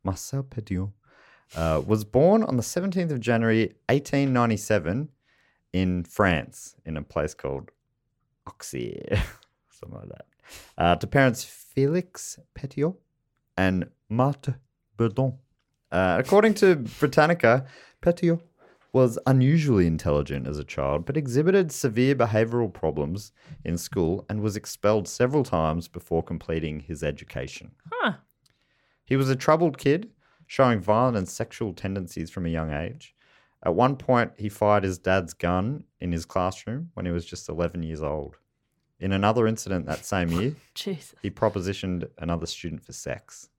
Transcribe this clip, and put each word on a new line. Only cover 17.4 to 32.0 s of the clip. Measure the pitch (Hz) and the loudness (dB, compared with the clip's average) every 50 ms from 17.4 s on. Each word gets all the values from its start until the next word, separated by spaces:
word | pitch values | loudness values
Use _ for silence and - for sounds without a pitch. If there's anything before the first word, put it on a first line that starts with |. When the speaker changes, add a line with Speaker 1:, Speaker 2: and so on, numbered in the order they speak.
| - 117 117 131 131 - - - - _ _ _ | 6 6 6 4 2 -6 -18 -20 -20 _ _ _
Speaker 1:
Petiot | - 175 170 - - 170 170 165 - _ _ _ _ _ _ _ _ _ | 0 0 0 2 2 2 2 0 -2 _ _ _ _ _ _ _ _ _
was | - 131 127 120 113 - - | 4 4 4 4 2 0 2
unusually | 131 131 131 127 135 156 165 151 143 117 98 87 | 4 4 6 6 6 4 4 4 4 6 6 6
intelligent | 85 80 78 - 80 73 73 71 - 69 69 60 | 4 2 2 0 2 2 2 0 -2 -6 -6 -6
as | 65 73 76 | -6 -6 -8
a | 71 | -8
child, | - - - 69 69 73 76 85 | -8 -6 -4 -2 0 -2 -2 -2
but | - 139 | -2 -4
exhibited | 160 143 127 117 139 156 180 190 196 185 156 | -4 -4 0 0 2 2 4 4 2 2 0
severe | - - - 131 107 120 127 135 139 | -4 -2 -2 0 2 2 2 2 4
behavioural | 127 117 104 107 110 113 113 120 120 117 95 | 2 2 2 4 2 2 2 2 -2 -2 -2
problems | - - - 80 71 76 71 73 87 104 - - _ _ _ - - - | -4 -2 -2 -2 0 -2 -4 -4 -4 -8 -10 -14 _ _ _ -20 -20 -12
in | - - 85 | -6 -6 -6
school | 85 - - - 95 85 80 90 101 - - | -6 -6 -4 -2 0 0 0 0 -4 -4 -6
and | 104 107 | -6 -4
was | 104 110 98 | -4 -4 -4
expelled | 107 - - - _ - 104 107 107 90 | -6 -10 -12 -12 _ 2 2 2 2 0
several | - - - 123 127 139 151 127 | -4 0 0 0 2 2 0 0
times | - - 85 80 78 78 87 85 - | 2 0 0 2 0 0 -2 -6 -8
before | - 87 - - 85 82 | -14 -16 -6 -2 -2 -2
completing | 82 - 87 80 - - 82 80 78 78 78 76 | -2 -4 -10 -8 -6 -4 -4 -4 -4 -4 -8 -8
his | 67 - 82 71 | -10 -10 -8 -6
education. | 78 76 73 - - - - 62 65 69 - - - - _ _ _ - | -4 -6 -6 -6 -14 -12 -10 -10 -10 -10 -12 -16 -18 -20 _ _ _ -8
Speaker 2:
Huh. | 453 494 392 233 156 - _ _ _ _ _ _ _ _ _ _ _ _ _ _ _ _ _ | -6 -2 -2 -2 -4 -6 _ _ _ _ _ _ _ _ _ _ _ _ _ _ _ _ _
Speaker 1:
He | - 131 | -2 0
was | 135 135 131 | 0 2 0
a | 135 | 0
troubled | 131 - - 156 160 175 165 131 | 0 4 2 4 4 4 0 0
kid, | - - 139 147 175 214 - _ _ _ _ _ _ _ | 0 0 0 0 0 -2 -10 _ _ _ _ _ _ _
showing | _ - - 135 123 117 101 | _ 2 4 4 4 4 2
violent | 90 104 107 110 123 131 117 101 | 2 2 2 4 4 2 0 0
and | 92 90 | -4 -4
sexual | - - 117 - - - 120 104 85 | -6 -8 -10 -10 -6 -8 -8 -8 -6
tendencies | - - 98 98 98 | -6 -6 -6 -4 -6